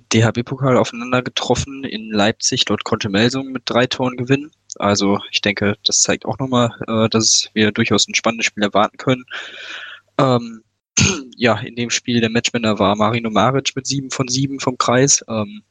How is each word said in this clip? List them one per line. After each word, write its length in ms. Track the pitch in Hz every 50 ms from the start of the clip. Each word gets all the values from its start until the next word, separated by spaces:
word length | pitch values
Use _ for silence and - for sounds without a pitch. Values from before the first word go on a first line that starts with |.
| - - -
D-H-B-Pokal 640 | 113 113 113 104 120 120 - 139 131 135 135 127
aufeinander 460 | 113 110 - - 117 120 127 127 127 123
getroffen 600 | 123 - - - - 123 - - 139 135 135 135
in 260 | 123 - 220 - -
Leipzig. 540 | 107 104 101 107 113 - - - 131 127 -
Dort 180 | - 107 - -
konnte 260 | - 113 107 - 107
Melsung 440 | 95 101 117 120 127 135 135 135 131
mit 100 | 123 -
drei 200 | - 113 117 127
Toren 300 | 123 - - 127 127 123
gewinnen. 340 | 123 123 123 135 139 147 156 - _ _ - - -
Also 400 | - 101 104 101 101 98 101 98 - -
ich 100 | - -
denke, 360 | - 104 101 - 104 101 104 - -
das 160 | - - - -
zeigt 220 | - 90 - -
auch 160 | - 107 -
nochmal, 320 | 135 131 127 123 120 113 - - - -
äh, 200 | 113 110 110 110
dass 400 | - 113 110 - - - - - -
wir 160 | 110 107 104
durchaus 380 | 104 - 113 - 107 101 - -
ein 80 | 104
spannendes 300 | - - 113 117 113 110
Spiel 180 | - - 107 104
erwarten 320 | 98 - 98 107 - -
können. 280 | - - 135 127 127 123 - - - - - - - - - - - - - - - _ _ _ -
Ähm, 440 | 143 131 127 120 120 117 113 110 - _ _ _ _ _ _ -
<clears throat> 340 | 208 196 190 151 131 123 117
ja, 200 | - 117 117 107
in 180 | 104 - - 117
dem 140 | 123 120 113
Spiel 320 | - - - - 120 120
der 80 | 113 110
Matchwinner 500 | 113 117 - - - 120 113 110 104 95
war 160 | 101 95 104
Marino 340 | 107 107 107 113 117 113 113
Maric 440 | 107 98 104 123 135 135 139 - -
mit 120 | 135 131
sieben 240 | - 139 139 131 127
von 180 | - - 131 123
sieben 320 | 123 131 139 139 139 131
vom 160 | - 131 127
Kreis. 480 | - - - 120 127 135 139 - - -
Ähm, 360 | - 113 110 104 104 104 107 - _